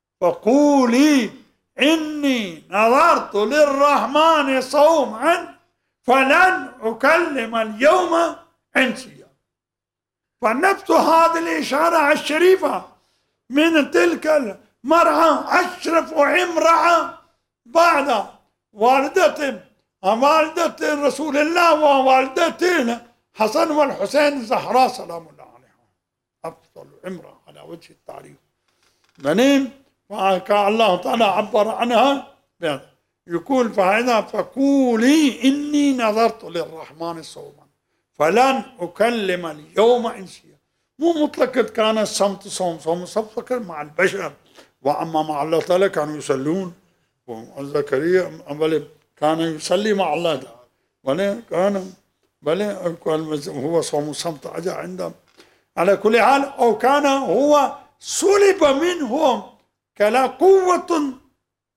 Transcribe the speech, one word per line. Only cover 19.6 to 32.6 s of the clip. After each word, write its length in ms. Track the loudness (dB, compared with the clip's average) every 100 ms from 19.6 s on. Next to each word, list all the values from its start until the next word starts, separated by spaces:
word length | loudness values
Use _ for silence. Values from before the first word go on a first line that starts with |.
| -14 _ _ _
والدة 1040 | -2 2 2 2 0 -2 -4 -4 -4 -2 -2
رسول 300 | -2 -4 -2
الله 380 | 0 2 2
ووالدته 1300 | 4 4 4 4 2 2 0 -2 0 0 0 -2 -6 -12 _ _
حسن 360 | -4 -2 0 0
والحسين 640 | 0 0 -2 -4 0 0 -2
الزهراء 480 | -4 -4 0 2 2
سلام 400 | 0 -12 -14 -16
الله 160 | -20 -20
عليها، 300 | _ _ _ _ _ _ _ _ _
أفضل 440 | -16 -16 _ -20 -20 _ -14
امرأة 340 | -14 -16 -20 _
على 120 | -20
وجه 300 | -20 -20 -20
التعريف. 460 | _ -20 -20 -20 -20 _ _ _ _ _ _ _ _
بنين، 640 | -2 2 4 4 0 -8 _ _ _
فالله 880 | -4 0 0 0 2 2 2 2 2
تعالى 280 | -2 0
عبر 440 | 2 0 0 0 0
عنها 640 | -2 0 2 2 0 -6 _ _ _